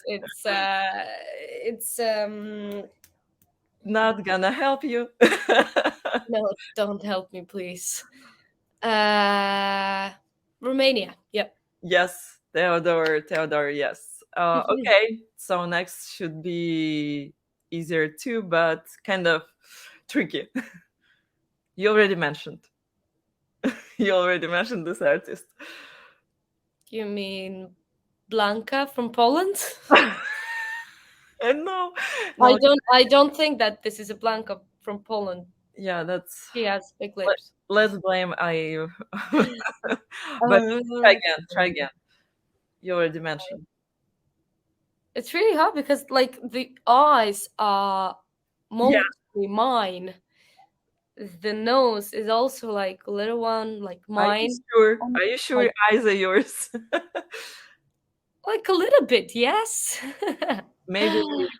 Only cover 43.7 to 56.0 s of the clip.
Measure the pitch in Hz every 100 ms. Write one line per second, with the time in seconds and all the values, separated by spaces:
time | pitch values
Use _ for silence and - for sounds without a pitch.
43.7 | _ _ _ _ _ _ _ _ _ _
44.7 | _ _ _ _ - - 339 440 311 359
45.7 | 311 285 285 - 262 254 - 247 247 247
46.7 | _ - 254 302 269 208 202 - - 214
47.7 | 196 196 190 190 - _ _ _ _ -
48.7 | 220 262 214 175 - _ 208 202 208 254
49.7 | 240 196 180 185 185 _ _ _ _ _
50.7 | _ _ _ _ - 202 170 208 214 226
51.7 | 262 254 208 202 214 214 226 262 262 233
52.7 | 208 190 185 - 202 214 233 226 226 220
53.7 | 214 196 175 - 208 208 214 240 247 -
54.7 | 226 214 226 247 247 196 247 - 247 240
55.7 | - 208 220